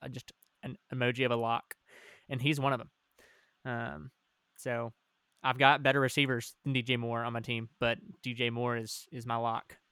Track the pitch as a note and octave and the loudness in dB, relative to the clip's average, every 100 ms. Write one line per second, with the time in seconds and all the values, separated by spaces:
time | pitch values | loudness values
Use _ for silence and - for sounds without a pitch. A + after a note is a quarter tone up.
0 | - B2+ - - _ _ - - _ C3 | -12 -12 -14 -20 _ _ -12 -12 _ 0
1 | B2 B2 B2+ A#2+ A2+ A#2 - - _ - | 0 2 0 0 0 -2 -6 -18 _ -20
2 | - - - C3 C#3+ C#3+ C3+ B2 - _ | -20 -20 -8 0 0 2 0 -2 -6 _
3 | _ _ - _ _ _ C3 A#2+ A#2+ D3 | _ _ -20 _ _ _ -8 -6 -6 -10
4 | C3+ - _ _ _ - C3 A#2+ A#2 - | -14 -20 _ _ _ -12 -6 -4 -6 -10
5 | _ _ _ _ C3 B2+ C3+ D3 C3+ C#3 | _ _ _ _ 0 6 6 6 4 4
6 | C3 - C3+ A#2+ - - C#3 C3 A#2+ A#2+ | 4 4 2 2 -2 -8 -2 -2 0 -2
7 | A#2 A#2 A#2 A#2 A2+ A#2 A2+ _ A#2 A#2 | 0 -2 -4 -4 -4 -6 -6 _ 0 0
8 | - - B2+ A#2+ A#2+ A#2 B2 A#2 A2 - | -6 -12 -8 -2 -2 0 -2 -2 -4 -10
9 | - B2 A#2 A#2 A#2 A2+ - - _ | -12 -12 -4 -2 -2 -2 -8 -20 _